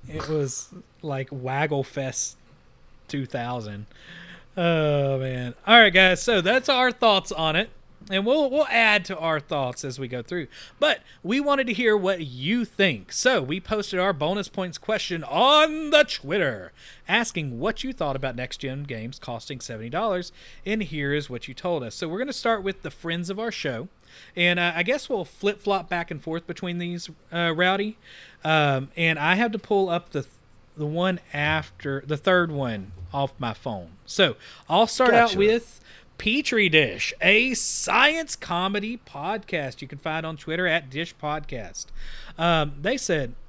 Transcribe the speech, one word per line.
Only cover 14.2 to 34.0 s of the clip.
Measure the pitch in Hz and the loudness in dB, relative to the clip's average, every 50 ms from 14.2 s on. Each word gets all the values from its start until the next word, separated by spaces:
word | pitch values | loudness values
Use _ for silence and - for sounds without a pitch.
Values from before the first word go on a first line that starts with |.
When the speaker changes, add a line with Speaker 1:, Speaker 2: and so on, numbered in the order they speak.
| 151 160 190 208 185 | 0 0 0 -2 -4
Speaker 1:
points | - - - 185 180 156 | -4 -4 -6 -6 -6 -6
question | - - - 220 196 - - 180 165 151 | -8 -2 -2 -2 -2 0 -4 -6 -6 -6
on | - - 170 240 269 294 302 311 320 311 311 320 294 | -2 2 4 6 8 8 8 6 4 2 -4 -2 4
the | 311 294 294 | 6 6 6
Twitter, | - - - - 135 170 214 170 139 117 98 90 - - - - - - - - | 6 0 -8 -4 -2 0 2 2 0 0 -4 -10 -14 -16 -20 -20 -20 -20 -18 -4
asking | - 185 226 233 - - 180 151 135 120 113 | 0 0 0 0 0 -2 -4 -4 -4 -4 -2
what | 147 220 220 - - | -2 -2 -2 -2 -6
you | 262 - | -8 -4
thought | - 165 143 135 | -4 -4 -2 -2
about | 135 135 135 120 | -2 -4 -4 -4
next-gen | 120 127 123 - - - 131 131 139 143 | -6 -8 -8 -8 -8 -8 -8 -6 -8 -8
games | 135 123 110 110 120 139 | -8 -8 -8 -8 -10 -10
costing | - - - 120 113 - - 139 123 | -12 -10 -10 -10 -10 -10 -10 -12 -10
seventy | - - 120 107 110 120 | -10 -10 -10 -10 -8 -6
dollars. | 127 170 220 226 190 180 175 - - - - - - - - | -4 -2 0 0 0 -2 -4 -8 -14 -18 -20 -20 -20 -12 -6
And | 190 214 220 202 | -4 -2 -2 -4
here | - 160 151 143 139 143 | -4 -4 -4 0 0 0
is | 151 139 - | 0 -2 -4
what | 123 117 - | -10 -10 -10
you | - 127 | -12 -14
told | - - 180 170 151 | -6 -4 -2 -2 -2
us. | 123 113 - | -4 -6 -6
So | - 180 | -6 -4
we're | 160 165 202 | -4 -4 -4
gonna | 254 285 | -4 -4
start | 262 - - 233 226 208 | -4 -2 0 0 0 0
with | 190 196 190 - - | 0 -4 -6 -4 -10
the | 147 | -12
friends | - - - 165 165 175 175 170 | -12 -8 -6 -4 -4 -4 -4 -4
of | 196 202 | -6 -4
our | 226 233 | -4 -6
show. | - - - 147 123 110 139 190 _ _ _ - - - - - - | -6 -4 -4 -4 -4 -4 -8 -10 _ _ _ -20 -20 -20 -20 -12 0
And, | 180 175 175 175 175 | 2 4 4 4 4
uh, | 175 175 165 | 2 0 2
I | 165 175 | 0 0
guess | 190 262 285 - - | 0 0 0 0 -2
we'll | 269 202 170 | -2 -4 -4
flip-flop | - - - - 202 202 202 - 208 196 190 165 - | -6 -10 -2 -2 -2 -2 0 0 0 0 0 0 -2
back | 180 175 165 - | -4 -4 -2 -4
and | 170 147 - | -8 -8 -6
forth | 165 160 170 170 | -6 -6 -6 -6
between | - 165 - - 180 175 | -8 -10 -6 -6 -6 -4
these, | 175 175 175 175 170 - - 156 _ _ - - | -4 -4 -4 -6 -8 -10 -12 -14 _ _ -6 -2
uh, | 170 170 170 160 | 0 0 2 2
Rowdy. | 160 180 185 190 196 202 214 220 - _ - - - - - - _ - | 4 4 4 4 2 0 -4 -6 -10 _ -20 -20 -20 -20 -20 -20 _ 2
Um, | 156 160 156 147 143 139 131 135 139 - | 4 4 6 6 4 4 2 -2 -4 -2
and | 170 170 165 160 | 0 2 2 2
I | 151 147 160 185 | 2 4 4 4
have | 196 240 233 | 4 4 0
to | 208 202 | 0 -4
pull | - - 214 196 190 180 | -2 2 2 2 4 2
up | 170 175 175 - | 0 -2 -2 -4
the, | - 147 127 - - - _ _ - - - _ _ | -6 -6 -6 -6 -16 -20 _ _ -20 -20 -20 _ _
the | 151 151 | -6 -6
one | 147 151 170 180 190 180 170 - - - | -2 0 2 2 2 0 -2 -6 -8 -4
after, | 143 147 151 156 156 147 - - - - 143 139 139 - | -2 0 2 2 0 -2 -6 -14 -8 -4 -4 -4 -4 -2
the | 139 151 | -4 -6
third | 143 - 190 185 180 175 165 | 0 4 4 6 6 4 2
one | 151 143 135 120 110 101 95 101 - - - - | 0 -2 -2 -2 -2 -4 -6 -10 -12 -14 -12 -6
off | - 139 139 131 - - | -2 0 0 0 -2 -4
my | 139 117 104 | -4 -4 -4
phone. | - - 135 110 95 87 82 87 - | -4 -6 -6 -6 -6 -10 -12 -18 -20